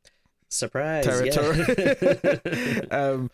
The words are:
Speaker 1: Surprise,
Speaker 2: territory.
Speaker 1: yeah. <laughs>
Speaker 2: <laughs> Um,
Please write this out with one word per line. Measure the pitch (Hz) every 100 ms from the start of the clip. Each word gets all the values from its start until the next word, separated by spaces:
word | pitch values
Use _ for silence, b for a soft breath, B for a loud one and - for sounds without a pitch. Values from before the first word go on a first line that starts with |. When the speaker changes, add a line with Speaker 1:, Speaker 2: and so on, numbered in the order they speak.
| _ b b _ -
Speaker 1:
Surprise, | - 120 131 151 160
Speaker 2:
territory. | 139 127 127 147 151 160 170 247
Speaker 1:
yeah. | 190 262 262 277 - - 175 202 247 226 -
<laughs> |
Speaker 2:
<laughs> |
Um, | 139 139 135 123